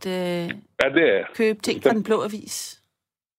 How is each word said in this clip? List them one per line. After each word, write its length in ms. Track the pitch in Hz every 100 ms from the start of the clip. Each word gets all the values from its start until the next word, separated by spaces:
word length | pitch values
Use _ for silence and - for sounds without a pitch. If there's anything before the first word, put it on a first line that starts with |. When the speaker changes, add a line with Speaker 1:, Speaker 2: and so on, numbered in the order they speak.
| 190
Speaker 1:
øh, 360 | 185 180 175 170 208 - -
Speaker 2:
Ja, 40 | 135 151
det 80 | 143
er 40 | 98
jeg. 80 | - -
Speaker 1:
købe 240 | 220 214
ting 160 | 233 -
fra 60 | 262
Speaker 2:
Bestemt. 60 | 220
Speaker 1:
Den 80 |
Blå 140 | 214 214
Avis? 580 | 208 208 - - - - _ _ _ _ _